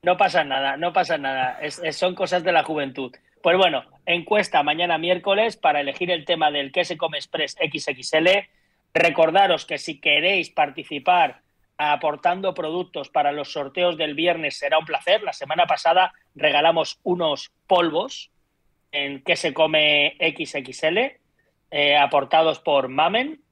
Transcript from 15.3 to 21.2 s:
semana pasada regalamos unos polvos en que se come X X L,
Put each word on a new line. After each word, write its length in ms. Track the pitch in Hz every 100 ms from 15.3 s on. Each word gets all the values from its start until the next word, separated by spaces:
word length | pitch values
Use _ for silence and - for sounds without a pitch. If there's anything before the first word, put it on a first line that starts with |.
semana 320 | - 139 160 170
pasada 480 | 156 165 175 185 _ _ -
regalamos 640 | 151 143 160 170 151 -
unos 480 | - 180 165 139 - _ _
polvos 640 | 180 170 151 247 - - _ _ _ _ _ _
en 320 | 143 139 139
que 120 | - -
se 180 | 165
come 640 | 135 156 156 151 147 147 -
X 340 | 165 147 151 147
X 280 | 131 -
L, 360 | 160 185 262 -